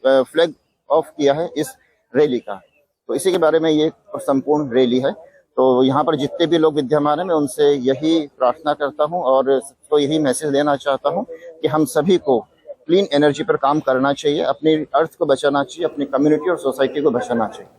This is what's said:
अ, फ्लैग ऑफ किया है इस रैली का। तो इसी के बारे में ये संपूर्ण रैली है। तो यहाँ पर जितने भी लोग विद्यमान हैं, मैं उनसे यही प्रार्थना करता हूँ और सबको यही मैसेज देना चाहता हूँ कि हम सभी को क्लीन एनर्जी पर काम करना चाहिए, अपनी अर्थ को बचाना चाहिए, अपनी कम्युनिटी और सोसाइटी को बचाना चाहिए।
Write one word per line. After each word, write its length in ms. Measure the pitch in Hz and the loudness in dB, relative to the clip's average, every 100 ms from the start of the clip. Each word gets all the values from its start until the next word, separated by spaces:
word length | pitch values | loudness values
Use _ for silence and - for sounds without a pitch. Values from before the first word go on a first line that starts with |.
| 131 | 2
अ, 160 | 135 | 2
फ्लैग 320 | 127 156 170 139 _ _ _ | 2 0 0 -2 _ _ _
ऑफ 220 | 156 156 - | -2 -2 -2
किया 160 | 139 | 0
है 160 | 143 170 139 | 0 -2 -6
इस 200 | 151 - _ _ _ 123 | -8 -8 _ _ _ 0
रैली 220 | 151 123 | 0 0
का। 240 | - 98 _ _ _ _ _ | -6 -14 _ _ _ _ _
तो 60 | |
इसी 180 | 120 190 | -2 0
के 60 | 180 | 2
बारे 200 | 160 160 | 2 2
में 120 | 160 | 2
ये 220 | 156 156 - _ 135 | 2 0 -4 _ -10
संपूर्ण 540 | - 135 131 151 143 | -2 -2 0 -2 0
रैली 300 | 120 127 127 | 2 2 2
है। 120 | 135 202 - _ _ - | -2 -6 -16 _ _ 0
तो 260 | 127 127 | 2 4
यहाँ 220 | 131 135 | 2 2
पर 120 | 160 151 | 0 -2
जितने 300 | 143 - 165 | -4 -2 0
भी 120 | 165 | 2
लोग 160 | 156 | 2
विद्यमान 440 | 147 131 151 147 147 | 0 -2 0 0 -2
हैं, 80 | 185 | -2
मैं 80 | |
उनसे 380 | 160 147 - 147 | -2 -2 0 2
यही 540 | 143 127 135 156 165 147 _ | 2 0 -2 0 -2 -2 _
प्रार्थना 340 | 127 120 151 | -2 0 -4
करता 320 | 147 143 - | -4 -4 -4
हूँ 180 | 151 175 | -4 -2
और 380 | 135 131 131 135 | 0 2 2 0
सबको 380 | - _ _ 151 | -2 _ _ 0
यही 200 | 139 156 | 0 0
मैसेज 320 | 147 127 156 | 0 -2 -2
देना 260 | 139 147 139 | 0 0 -2
चाहता 320 | 147 135 143 | -2 -2 -2
हूँ 180 | 170 247 | -4 -8
कि 360 | - - - 151 | -14 -20 -6 -2
हम 160 | 151 | 0
सभी 340 | 151 160 151 180 | 0 0 0 0
को 280 | - 123 - _ - - - | 2 -2 -2 _ -20 -20 0
क्लीन 220 | 175 202 | 0 2
एनर्जी 320 | 143 151 143 | 2 2 0
पर 120 | 156 151 | -2 0
काम 240 | 135 151 | 0 0
करना 320 | 147 131 139 | 0 0 0
चाहिए, 300 | 139 151 151 | 0 -2 -2
अपनी 320 | - 139 156 | -2 -2 0
अर्थ 400 | 156 147 139 160 | 0 0 -2 -2
को 120 | _ 156 | _ -2
बचाना 380 | 135 147 143 | 0 2 0
चाहिए, 200 | 139 160 | -2 -4
अपनी 200 | 165 - | -6 -4
कम्युनिटी 460 | 139 135 151 151 165 | -4 0 2 2 0
और 80 | 165 | -2
सोसाइटी 440 | 139 131 135 151 | -2 -2 -2 0
को 80 | 147 | 0
बचाना 360 | 123 - 117 107 | 0 -2 -4 -4
चाहिए। 220 | - - | -8 -20